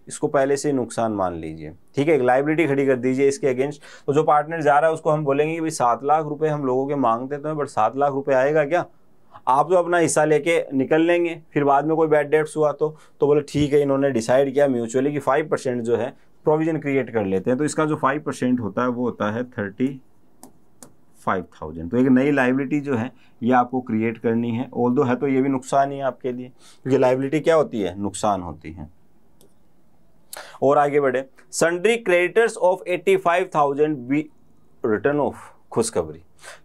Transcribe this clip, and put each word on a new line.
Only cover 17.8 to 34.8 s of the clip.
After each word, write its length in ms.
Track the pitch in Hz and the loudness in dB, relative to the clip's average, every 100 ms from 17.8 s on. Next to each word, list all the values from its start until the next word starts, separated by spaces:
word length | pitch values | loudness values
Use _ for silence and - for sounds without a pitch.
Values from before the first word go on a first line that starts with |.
जो 120 | 156 151 | -2 0
फ़ाइव 240 | 135 147 | -2 -2
परसेंट 400 | 147 123 127 123 | -6 -4 -2 -2
होता 220 | 101 98 | -2 -4
है 60 | 123 | -4
वो 140 | 120 | -2
होता 280 | 120 - 104 | -6 -4 -4
है 140 | 113 | -4
थर्टी 560 | 123 - 101 95 131 135 _ _ _ - - - - - - - - - | -8 -8 -8 -4 -6 -6 _ _ _ -20 -20 -20 -20 -20 -20 -20 -20 -10
फ़ाइव 200 | - 95 82 - | -4 -4 -6 -14
थाउजेंड। 280 | 78 80 85 | -14 -10 -4
तो 60 | 117 | 0
एक 100 | 131 | 4
नई 240 | 127 143 | 4 4
लायबिलिटी 500 | 139 127 131 135 147 | 2 2 0 -2 -4
जो 140 | 139 | -2
है 180 | 120 127 - - - | -4 -4 -10 -20 -6
ये 100 | 120 | 0
आपको 280 | 127 123 127 | 2 2 -4
क्रिएट 380 | 123 110 113 113 | -4 -2 -2 -2
करनी 320 | 117 117 120 | -2 0 -2
है, 200 | 113 135 | -4 -6
although 380 | - 123 127 127 | -2 0 2 0
है 80 | 123 | 0
तो 120 | 139 | 0
ये 140 | 135 | 0
भी 60 | 135 | 0
नुकसान 440 | 135 - 139 139 | -2 -2 0 0
ही 80 | 139 | -2
आपके 320 | 135 123 131 | -6 -6 -8
लिए, 160 | 123 127 - - - | -8 -12 -18 -20 -10
क्योंकि 160 | 131 127 | 0 4
लायबिलिटी 420 | 127 131 135 156 | 4 2 0 -2
क्या 140 | 160 | 2
होती 260 | 160 120 117 | 2 2 -2
है? 200 | 92 95 | -4 -4
नुकसान 420 | 101 - 107 95 | -6 -2 -2 -2
होती 300 | 87 80 78 | -4 -12 -14
है। 180 | 80 76 - - - - - - - - - - - - - - - - - | -16 -16 -18 -20 -20 -20 -20 -20 -20 -20 -20 -20 -20 -20 -20 -20 -20 -16 -2
और 160 | 131 147 | 2 4
आगे 220 | 147 147 | 2 2
बढ़े, 280 | 139 127 135 - - | 0 -2 -6 -16 -12
"Sundry 440 | - 165 175 202 233 226 | -2 0 0 0 0 2
creditors 480 | 175 175 214 226 - | 2 2 2 0 2
of 120 | 180 180 180 | 0 0 -2
eighty-five 600 | 180 196 190 180 175 180 156 | -4 2 2 2 0 0 0
thousand 400 | 143 143 151 147 120 | 0 2 0 -2 -2
be 140 | 143 151 - - - - - | -4 -4 -14 -20 -20 -20 -8